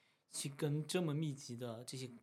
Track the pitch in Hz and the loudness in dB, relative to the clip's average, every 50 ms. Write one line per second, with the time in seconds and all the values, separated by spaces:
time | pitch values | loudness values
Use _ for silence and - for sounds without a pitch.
0 | _ _ _ _ _ _ - - - 147 139 139 156 147 143 151 151 151 - 180 | _ _ _ _ _ _ -6 -4 -4 -4 -2 2 2 4 4 4 2 2 2 4
1 | 180 160 143 147 160 156 139 135 - - 123 117 127 120 113 110 123 - - 131 | 4 4 4 4 2 2 0 -2 -4 -6 -6 -4 -4 -4 -4 -6 -6 -8 -6 -6
2 | 131 123 117 117 | -6 -8 -8 -12